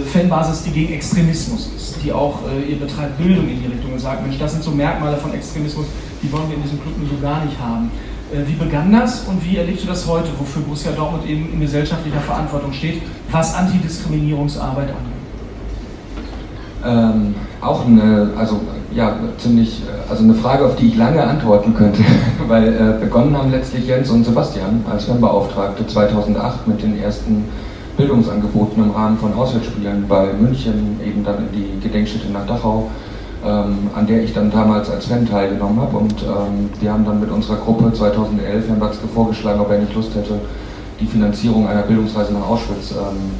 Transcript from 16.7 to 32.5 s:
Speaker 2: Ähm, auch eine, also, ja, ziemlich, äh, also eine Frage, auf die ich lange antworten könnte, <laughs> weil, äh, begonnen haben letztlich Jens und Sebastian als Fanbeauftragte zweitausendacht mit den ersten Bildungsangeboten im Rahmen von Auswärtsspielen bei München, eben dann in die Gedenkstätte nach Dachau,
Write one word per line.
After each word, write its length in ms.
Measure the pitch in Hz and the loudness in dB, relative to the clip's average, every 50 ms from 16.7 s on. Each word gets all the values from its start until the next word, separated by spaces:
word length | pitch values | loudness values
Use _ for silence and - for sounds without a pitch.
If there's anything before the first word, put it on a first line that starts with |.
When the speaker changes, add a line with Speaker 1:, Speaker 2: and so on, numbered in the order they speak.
| - - - | -10 -6 -2
Speaker 2:
Ähm, 500 | 120 120 117 113 110 107 107 104 101 101 - - - - - | 0 2 4 4 4 4 2 2 0 0 -4 -6 -10 -10 -6
auch 260 | 120 131 147 - - | -2 -2 0 2 6
eine, 440 | 120 113 107 107 107 107 104 104 - - 113 | 8 8 8 8 6 6 4 4 2 0 -2
also, 240 | 110 104 107 101 - - 107 - - - - | -2 -2 -2 -2 -4 -4 -6 -8 -8 -6 -2
ja, 180 | 117 113 104 - - 113 - - - | 0 0 0 0 -2 -4 -6 -6 -2
ziemlich, 440 | - 120 117 113 110 - - - | 2 4 6 6 4 4 0 -4
äh, 280 | 104 107 107 107 - - | -6 -6 -6 -6 -6 -4
also 140 | 110 110 110 | 2 6 8
eine 120 | 110 113 | 8 8
Frage, 300 | - - 127 135 143 143 | 6 4 2 4 4 4
auf 120 | - - - | 4 4 4
die 100 | - 110 | 4 4
ich 80 | - | 6
lange 260 | 110 113 - 156 156 | 4 4 4 4 4
antworten 520 | 139 - - - - 110 104 104 104 113 110 | 4 2 2 2 4 4 4 6 6 4 4
könnte, 280 | - 107 101 98 - 110 - - - - | 6 6 6 6 6 6 6 6 6 4
<laughs> 240 | - - - - 110 | 2 0 0 2 4
weil, 200 | 113 113 110 113 | 4 6 6 4
äh, 300 | 113 - 110 110 110 - | 4 4 4 4 2 2
begonnen 380 | 110 104 - 117 131 147 147 139 | 0 2 4 4 4 4 4 4
haben 140 | 135 131 | 2 2
letztlich 340 | 131 127 123 - - 123 117 127 | 2 0 0 -2 -2 -2 0 2
Jens 220 | 127 131 139 - | 2 2 2 4
und 140 | 113 117 113 | 4 4 4
Sebastian 640 | 120 113 143 147 - - 101 95 98 113 117 107 - | 4 4 2 2 0 -2 -4 -2 0 0 0 0 0
als 140 | 104 104 - | -2 -2 0
Fanbeauftragte 840 | - 123 120 113 104 - 98 98 - - 101 98 98 - - 110 | 0 2 2 4 4 4 2 0 0 -2 -2 -2 -2 -2 -4 -4
zweitausendacht 800 | - - 104 104 104 107 104 101 214 - - - - - - - | -2 2 2 2 4 4 2 2 2 0 0 0 -2 -4 -2 0
mit 160 | 226 202 - | 0 0 0
den 160 | 220 214 208 202 | 0 0 0 0
ersten 460 | 226 254 - - - - - 104 107 - - - - - - - - - - - | -2 -2 -2 -2 0 0 0 0 0 -2 -4 -8 -8 -10 -12 -12 -14 -4 0 0
Bildungsangeboten 840 | 139 139 131 117 113 - - 104 104 101 - 104 104 - - 113 | 2 4 4 4 2 2 0 -2 -2 0 0 2 0 2 2 2
im 100 | 107 104 | 2 2
Rahmen 260 | 101 110 107 107 110 110 | 2 0 0 2 2 2
von 160 | 110 104 98 | 0 0 0
Auswärtsspielen 720 | 113 127 - 120 113 - - - 104 101 101 101 101 101 98 | 0 0 0 0 -2 -2 -4 -4 -4 -4 -2 -2 -2 0 2
bei 240 | 101 95 98 98 | 2 2 2 2
München, 720 | 98 101 113 131 131 - 110 113 107 104 104 104 104 - - | 2 2 2 2 2 0 0 0 0 0 0 -2 -2 -4 -4
eben 160 | 104 101 104 | -4 -2 -2
dann 140 | 101 104 - - | -2 -2 -2 -2
in 120 | - - | -4 -4
die 300 | 101 104 98 98 98 98 - | -4 -4 -4 -4 -4 -4 -4
Gedenkstätte 460 | 113 113 107 107 - - 110 - 101 | -2 0 0 0 0 -2 -4 -4 -4
nach 140 | 101 101 98 | -4 -4 -4
Dachau, 420 | 98 | -4